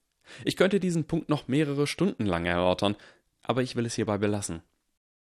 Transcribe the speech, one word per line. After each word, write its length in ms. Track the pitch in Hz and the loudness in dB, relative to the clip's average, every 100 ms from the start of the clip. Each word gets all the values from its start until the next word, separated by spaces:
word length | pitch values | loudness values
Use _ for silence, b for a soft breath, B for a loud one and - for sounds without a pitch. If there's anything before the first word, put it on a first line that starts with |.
| _ _ B B | _ _ B B
Ich 120 | - - | -4 2
könnte 240 | 185 196 | 4 4
diesen 260 | 180 165 151 | 0 0 0
Punkt 220 | 165 - | -2 -2
noch 200 | 147 - | -2 0
mehrere 380 | 135 151 143 147 | 0 0 0 -2
Stunden 400 | - 185 - 104 | 0 0 0 -2
lang 200 | 85 87 | 0 0
erörtern, 500 | 87 90 90 101 104 B B B _ | 2 2 2 0 -2 B B B _
aber 200 | - 120 | -4 -2
ich 140 | 127 123 | -2 -2
will 100 | 117 | -4
es 100 | - | -2
hierbei 220 | 107 101 | -2 0
belassen." 460 | 104 104 98 85 - _ _ _ _ _ _ | 0 -2 -4 -10 -12 _ _ _ _ _ _